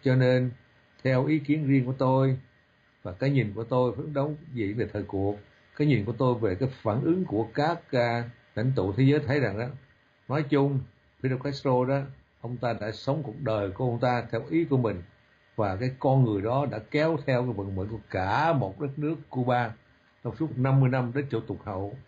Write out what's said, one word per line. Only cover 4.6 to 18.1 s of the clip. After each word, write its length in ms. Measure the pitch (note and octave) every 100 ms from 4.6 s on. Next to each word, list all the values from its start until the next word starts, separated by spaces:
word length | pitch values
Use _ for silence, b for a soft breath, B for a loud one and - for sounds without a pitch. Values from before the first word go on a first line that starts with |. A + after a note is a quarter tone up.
| G2 G#2+
về 100 | G2+
thời 100 | G#2+
cuộc, 340 | F#2 G2 G2 G#2 - _ _ -
cái 100 | D3+
nhìn 180 | B2 G2
của 80 |
tôi 220 | A#2 C3 A#2+
về 200 | A2 F#2
cái 140 | C3
phản 300 | - A2+ G#2
ứng 240 | D#3+ F3+ F3+
của 220 | G2+ A#2
các, 380 | - D3+ E3+ -
à, 320 | B2+ A#2+ A#2 A#2 - _ -
lãnh 160 | B2 C3
tụ 180 | F#2+
thế 100 | G2+
giới 160 | C3+ D3
thấy 200 | D3 C#3+
rằng 200 | A#2+ G2
đó, 60 | B2 - - _ _ _ _
nói 160 | C3+
chung, 360 | C#3+ C#3+ C#3 C#3 C3+ _ _ _
Fidel 160 | C3+ C3
Castro 480 | C#3 C#3 C#3 B2 B2+
đó, 160 | C#3 C#3 - _ _
ông 160 | A#2 A#2+
ta 160 | A#2
đã 180 | A2 G#2
sống 320 | A2 - D#3
cuộc 180 | C3 A#2+
đời 280 | B2 A2 G2+
của 160 | F#2 B2+
ông 140 | A#2
ta 240 | B2+ B2 A2
theo 100 | A2+ -
ý 160 | E3 E3+
của 120 | C3+
mình, 240 | A#2 F#2 E2+ _ _ _ _ -
và 200 | G#2 F#2
cái 160 | B2+ C3
con 260 | C#3+ C3+ B2
người 160 | G#2
đó 240 | G2+ C3 C#3+
đã 80 | G#2+ -
kéo 260 | D3 D#3 D#3+ C#3+
theo 180 | B2+
cái 100 | B2
vận 220 | G#2 G2+ F#2+
mệnh 120 | G2
của 120 | A2 -